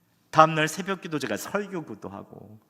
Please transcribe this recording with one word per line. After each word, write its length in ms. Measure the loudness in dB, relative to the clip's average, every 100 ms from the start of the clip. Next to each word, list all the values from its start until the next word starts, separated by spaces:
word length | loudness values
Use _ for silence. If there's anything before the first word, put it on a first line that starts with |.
| _ _ _
다음날 360 | 6 8 6 0
새벽 340 | -2 -6 -6
기도, 180 | -4 -4
제가 180 | -2 -4
설교 480 | -4 -6 -4 -8 -10
기도하고 760 | -12 -12 -14 -14 -18 -20 -20 _